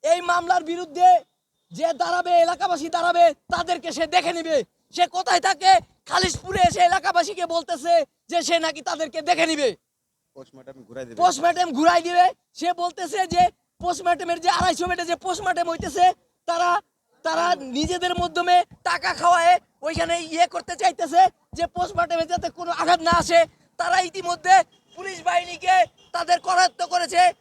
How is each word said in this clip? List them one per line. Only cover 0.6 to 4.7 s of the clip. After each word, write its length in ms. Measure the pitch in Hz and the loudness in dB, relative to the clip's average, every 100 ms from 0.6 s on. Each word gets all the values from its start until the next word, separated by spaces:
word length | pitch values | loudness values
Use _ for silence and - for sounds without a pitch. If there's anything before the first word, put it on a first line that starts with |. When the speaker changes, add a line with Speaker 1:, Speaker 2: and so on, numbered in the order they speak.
Speaker 1:
বিরুদ্ধে 460 | 320 339 349 294 359 359 262 _ _ _ _ | -2 -8 -8 2 6 6 2 _ _ _ _
যে 220 | 175 330 | -6 -4
দাঁড়াবে, 380 | 294 349 359 359 | -2 -2 -2 2
এলাকাবাসী 580 | 349 339 349 359 339 320 | 2 2 0 -2 -4 -4
দাঁড়াবে, 440 | 349 339 339 339 | -2 0 4 4
তাদেরকে 580 | 294 _ 349 339 349 339 | 4 _ -6 -2 -4 -4
সে 160 | 269 320 | -4 0
দেখে 260 | 349 330 | 0 0
নিবে। 300 | 339 330 302 - | -4 -2 -2 -2